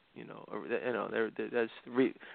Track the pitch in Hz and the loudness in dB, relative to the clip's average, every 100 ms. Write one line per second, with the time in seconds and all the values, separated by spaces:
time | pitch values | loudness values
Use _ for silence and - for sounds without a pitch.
0 | _ - - - - 107 78 120 123 113 | _ -16 -12 -12 -10 -8 -2 0 0 0
1 | 101 110 110 104 107 120 113 - - 123 | 0 2 0 0 -2 0 0 -2 -2 4
2 | 127 - - | 4 4 -10